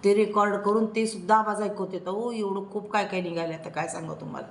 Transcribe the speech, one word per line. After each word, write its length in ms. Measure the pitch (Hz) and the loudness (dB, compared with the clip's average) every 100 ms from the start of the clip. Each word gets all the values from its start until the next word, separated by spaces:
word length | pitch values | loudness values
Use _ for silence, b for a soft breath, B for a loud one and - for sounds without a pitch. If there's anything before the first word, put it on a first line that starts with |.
ते 100 | 202 | 6
रेकॉर्ड 420 | 208 208 208 202 202 | 6 4 4 4 2
करून 300 | 202 214 220 | 2 2 2
ते 200 | 226 220 | 2 0
सुद्धा 280 | 196 175 220 | -2 4 4
आवाज 260 | 214 208 | 4 0
ऐकवत 320 | 208 202 185 | -2 -2 -6
येतात. 200 | 185 180 | -6 -4
ओ, 180 | 202 240 | -4 -4
एवढं 400 | 226 202 196 196 | -2 -2 -2 -4
खूप 200 | 208 - | -8 -2
काय 140 | 214 196 | -2 0
काय 160 | 185 | -2
निघाले 320 | 175 170 165 | -2 -2 -4
आता, 160 | 160 - | -6 -8
काय 180 | 151 170 | -6 -6
सांगू 260 | 170 160 | -6 -8
तुम्हाला. 340 | 151 156 143 - | -8 -8 -10 -12